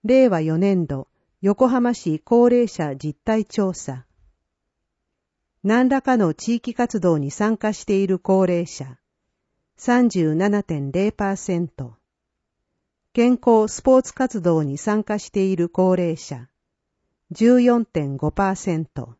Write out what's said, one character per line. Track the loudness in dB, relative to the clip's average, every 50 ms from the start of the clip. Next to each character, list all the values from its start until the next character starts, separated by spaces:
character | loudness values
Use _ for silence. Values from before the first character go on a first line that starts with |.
| 2
令 | 4 4 6 6 4
和 | 2 0
四 | 0 0 0 0
年 | 2 2 2 0 -2
度、 | -4 -6 -10 -10 _ _ _ _ _ _ _
横 | -2 -2 2 2 2 2
浜 | 2 0 0 0
市 | -2 -2 -4 -4 -4 -4
高 | _ 0 4 4 6 4
齢 | 4 2 0
者 | 0 -4 -6 -6 -6 -6
実 | -8 -8 -10 -10 _
態 | _ -2 -2 -2 -2
調 | _ -2 -2 -2 -2
査。 | -4 -8 -12 -12 -12 -12 -16 _ _ _ _ _ _ _ _ _ _ _ _ _ _ _ _ _ _ _ _ _ _ _ _ _ _ _ _ _ _ _
何 | -2 0 2 2 2 2
ら | 0 0
か | _ 0 2
の | 2 2 0 0
地 | -4 -4 -4 -4
域 | -4 -4 -8 -4
活 | -4 -4 -2 -2 -2
動 | 0 0 0 0
に | -2 -6
参 | -4 -2 -2 -2 -2
加 | -2 -4 -6
し | -6 -6 -4
て | -2 0 0
い | 0
る | 0 -2 -4
高 | _ 0 2 2 2
齢 | 2 0 -2 -4
者、 | -6 -10 -14 -14 -16 -16 _ _ _ _ _ _ _ _ _ _ _ _ _ _ _ _
三 | _ -2 0 2 2 2 2
十 | 2 0 0 0 0
七 | 0 0 0 0 -2
点 | -2 -4 -6 -6 -6 -4
零 | -2 -2 -2 -2
パ | -2 -4 -4 -4
ー | -4
セ | -6 -6 -4 -4 -4
ン | -4 -6
ト。 | _ -14 -16 -16 -16 _ _ _ _ _ _ _ _ _ _ _ _ _ _ _ _ _ _ _ _ _ _ _
健 | _ 2 2 2
康 | 2 2 4 4 4 4 4 0
ス | -4 -2
ポ | 2 4 4 4
ー |
ツ | 4 0 -4
活 | -4 -4 -4 -4 -2
動 | 0 2 2 2
に | 0 -2 -6 -4
参 | -4 -2 -2 -2 -2
加 | -4 -6 -8
し | -8 -6
て | -4 -2 0
い | 0 0
る | -2 -2 -2
高 | 0 0 2 2 2
齢 | 2 0 -2 -4
者、 | -6 -10 -14 -14 -14 -16 _ _ _ _ _ _ _ _ _ _ _ _ _ _ _ _ _
十 | -4 2 4 6 6 6
四 | 6 4 2 2 0
点 | _ _ -4 -4 -4 -6
五 | -4 -4 -4
パ | -2 -2 -2 -2
ー | -2
セ | -4 -4 -4 -4 -4
ン | -6
ト。 | -8 _ -14 -14 -14 -16